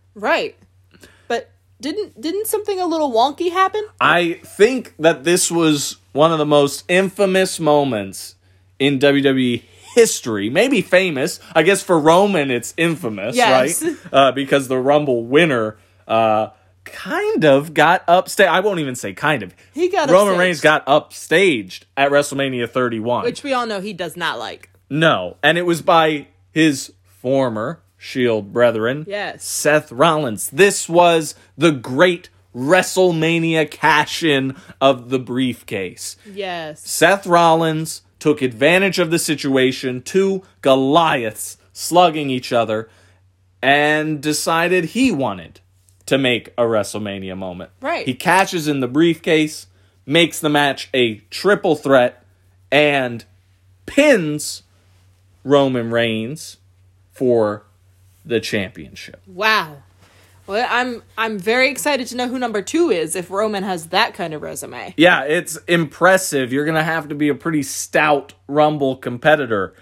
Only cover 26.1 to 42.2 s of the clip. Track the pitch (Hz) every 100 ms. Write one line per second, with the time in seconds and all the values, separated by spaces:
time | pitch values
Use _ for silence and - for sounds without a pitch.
26.1 | 147 139 _ _ 156 156 135 - _ _
27.1 | _ 127 135 127 110 120 165 _ _ -
28.1 | 135 123 110 101 120 120 110 113 147 165
29.1 | 202 175 - - - 151 151 - 117 165
30.1 | 156 135 101 - 135 196 196 - 170 175
31.1 | 165 147 - _ - 165 135 123 131 185
32.1 | 175 - _ _ 120 135 185 180 190 185
33.1 | 165 160 170 165 160 151 - 151 151 147
34.1 | - 165 139 135 131 - - 135 127 120
35.1 | 131 123 127 127 113 - 104 92 87 -
36.1 | - 214 196 190 175 156 156 - - 165
37.1 | 196 185 170 170 165 165 156 160 - _
38.1 | _ 151 147 127 113 143 185 196 180 170
39.1 | 170 - 147 139 135 127 127 131 127 -
40.1 | 190 196 190 - _ 139 135 135 160 160
41.1 | 143 110 107 - - _ - - 165 175
42.1 | 156